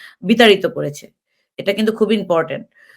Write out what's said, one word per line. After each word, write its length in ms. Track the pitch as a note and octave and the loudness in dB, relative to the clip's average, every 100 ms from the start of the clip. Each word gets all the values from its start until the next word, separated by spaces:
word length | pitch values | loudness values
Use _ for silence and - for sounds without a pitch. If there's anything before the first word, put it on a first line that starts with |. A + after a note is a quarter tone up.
| - - | -20 -6
বিতাড়িত 440 | F#3 A3+ A3+ - | 0 4 6 4
করেছে, 460 | - D3 D3 D3 - _ _ _ _ - | 0 -6 -8 -10 -18 _ _ _ _ -8
এটা 160 | G3+ | -6
কিন্তু 200 | G#3 A3 | -2 -2
খুব 180 | A3 G#3 | 0 0
ইম্পর্টেন্ট। 560 | G#3+ F3+ E3 D#3+ C#3 - _ _ | 0 0 -2 -2 -8 -14 _ _